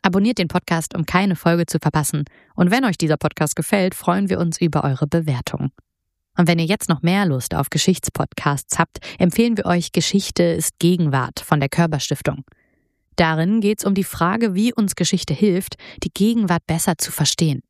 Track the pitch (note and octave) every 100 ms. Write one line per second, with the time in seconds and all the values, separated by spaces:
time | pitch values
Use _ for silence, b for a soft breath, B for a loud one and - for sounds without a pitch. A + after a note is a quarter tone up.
0 | G3 F#3 G#3+ A#3+ E3+ F3+ - E3 - -
1 | D#3 F3+ G3+ E3+ E3+ E3+ E3 D#3+ D3+ D#3
2 | D3 D3+ C#3+ b b - F3+ A#3 C4 E3+
3 | D#3 D#3 D#3 - D3+ - D#3+ G3+ F#3 -
4 | - F#3 G3 F#3 E3+ D#3+ E3+ D3 C#3+ C3
5 | C#3+ E3+ D#3 B2+ - - C3+ _ _ _
6 | _ _ _ - E3+ E3+ E3 G#3 - D#3
7 | E3+ F#3+ G3 C3 - - C#3 D#3 - F#3
8 | - - C#3+ - D3+ C#3+ - - E3 -
9 | B B F3+ - A#3 G#3 F3+ F3 E3+ -
10 | - G3 - - F3 E3 - _ E3+ F3+
11 | D#3 C3+ B2 - - D3+ C#3 - E3 D3
12 | - C#3+ - C#3+ - _ _ _ _ _
13 | _ - D#3+ D#3+ E3+ A3+ G#3 G#3+ - G3
14 | F#3 - E3+ A3 A#3 F#3 A#3 A#3 G3+ -
15 | F3 F#3+ - D3 G#3 F3+ - - B B
16 | - - G#3 A#3 G3 E3+ - D#3+ - E3
17 | - - D3+ - D#3+ C3